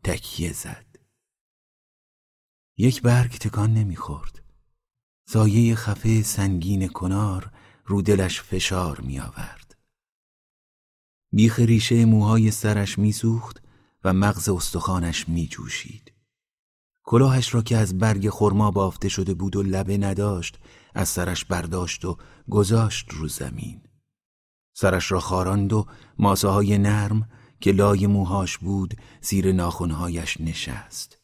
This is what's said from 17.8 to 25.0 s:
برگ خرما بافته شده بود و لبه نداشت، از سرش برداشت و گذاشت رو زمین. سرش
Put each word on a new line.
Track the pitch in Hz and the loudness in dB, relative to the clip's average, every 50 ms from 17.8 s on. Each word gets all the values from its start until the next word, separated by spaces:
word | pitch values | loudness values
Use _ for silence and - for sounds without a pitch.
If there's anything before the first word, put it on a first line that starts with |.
| 110 92 90 92 | 2 0 0 0
برگ | 101 110 107 98 95 107 | 0 2 2 2 0 -2
خرما | 95 - 104 104 98 101 107 104 | 0 2 2 2 4 4 2 2
بافته | 101 101 98 95 90 - - 101 | 2 2 0 0 -2 -4 -6 -4
شده | - - 95 87 95 | -2 -2 -2 -2 -2
بود | 82 95 98 92 | -2 -4 -4 -2
و | 101 98 | -2 -2
لبه | 95 92 95 95 95 101 101 | 0 -2 -2 -2 -2 0 0
نداشت، | 101 101 98 92 101 104 101 90 82 - - - - - - - _ _ _ | 0 -2 -2 -2 -2 -2 -2 -4 -6 -10 -12 -16 -20 -20 -20 -20 _ _ _
از | - 95 - | -4 -4 -2
سرش | - 98 90 87 90 - - | -2 -4 -4 -4 -4 -6 -4
برداشت | - 90 87 85 82 82 92 90 82 - - - | -4 -4 -4 -4 -4 -4 -4 -4 -4 -8 -8 -6
و | 90 87 - - - - _ _ - | -8 -8 -8 -12 -20 -20 _ _ -2
گذاشت | 123 107 104 92 110 113 113 107 - - - - | 2 2 4 4 4 2 2 2 -2 -6 -10 -10
رو | - 76 78 73 | -10 -8 -6 -6
زمین. | - - 69 65 60 - - 58 - - _ _ _ _ _ _ _ _ _ _ _ _ _ _ _ _ _ _ _ | -6 -8 -10 -10 -10 -10 -12 -12 -14 -16 _ _ _ _ _ _ _ _ _ _ _ _ _ _ _ _ _ _ _
سرش | - - 98 92 92 | -2 0 2 2 2